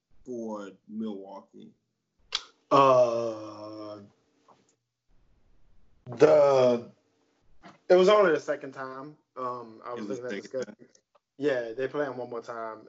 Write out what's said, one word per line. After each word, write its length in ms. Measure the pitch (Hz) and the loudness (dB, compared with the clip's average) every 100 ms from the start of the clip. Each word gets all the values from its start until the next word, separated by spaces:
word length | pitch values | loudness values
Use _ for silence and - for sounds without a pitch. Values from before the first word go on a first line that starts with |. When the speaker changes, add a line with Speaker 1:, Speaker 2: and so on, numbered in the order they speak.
| _ - - | _ -20 -14
Speaker 1:
for 440 | 120 110 104 101 95 - | -12 -10 -10 -14 -18 -16
Milwaukee. 840 | 110 110 98 98 98 - 104 107 _ _ _ _ _ _ - - _ - | -10 -10 -10 -14 -18 -20 -20 -20 _ _ _ _ _ _ -10 -10 _ 2
Speaker 2:
Uh, 1300 | 139 135 127 120 117 117 110 107 107 107 110 107 104 104 _ _ _ _ _ _ _ _ _ _ _ _ _ _ _ _ _ _ _ - 120 | 6 6 6 4 2 -4 -8 -12 -16 -16 -14 -16 -16 -20 _ _ _ _ _ _ _ _ _ _ _ _ _ _ _ _ _ _ _ -12 4
the, 720 | 151 151 143 135 127 120 117 - _ _ _ _ _ - - - - | 6 6 6 6 4 2 -2 -20 _ _ _ _ _ -20 -20 -8 2
it 60 | 180 | 4
was 140 | 185 | 6
only 220 | 214 190 | 6 6
the 80 | 147 | 2
second 320 | 147 143 135 | -2 -6 -8
time. 440 | 135 131 131 147 151 _ 127 | -12 -12 -12 -16 -20 _ -10
Um, 440 | 127 123 113 110 120 | -8 -10 -14 -18 -14
I 80 | 120 | -12
Speaker 1:
It 40 | |
Speaker 2:
was 80 | 104 | -10
Speaker 1:
was 120 | 120 | -10
Speaker 2:
looking 60 | 123 | -8
at 40 | |
the 60 | 101 | -10
Speaker 1:
second 80 | |
Speaker 2:
schedule. 220 | - 131 123 | -10 -8 -10
Speaker 1:
time. 220 | 107 - _ _ _ _ - | -12 -20 _ _ _ _ -6
Speaker 2:
Yeah, 340 | 143 127 117 117 | -4 -2 -4 -6
they 120 | 131 | -6
play 180 | 147 139 | -4 -6
'em 120 | 123 | -6
one 120 | 120 | -10
more 120 | 117 | -10
time 380 | 113 117 113 107 | -12 -10 -12 -12